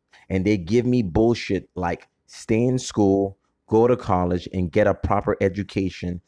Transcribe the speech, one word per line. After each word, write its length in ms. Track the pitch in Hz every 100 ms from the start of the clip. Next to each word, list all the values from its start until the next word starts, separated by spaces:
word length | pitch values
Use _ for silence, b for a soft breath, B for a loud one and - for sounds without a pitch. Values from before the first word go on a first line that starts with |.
| _ b b
and 160 | 95
they 140 | 95 107
give 260 | 82 117
me 180 | 120 123
bullshit 640 | 98 92 117 117 - 95 -
like, 340 | - 87 85 - _ _
"Stay 380 | - - 110
in 140 | 123 127
school, 600 | - - 101 98 98 - _ _ -
go 200 | 110 120
to 100 | 123
college, 520 | - 90 90 90 -
and 180 | 92 90
get 140 | 107 104
a 80 |
proper 420 | 95 - 104 104 101
education, 800 | 98 92 92 104 95 - 87 90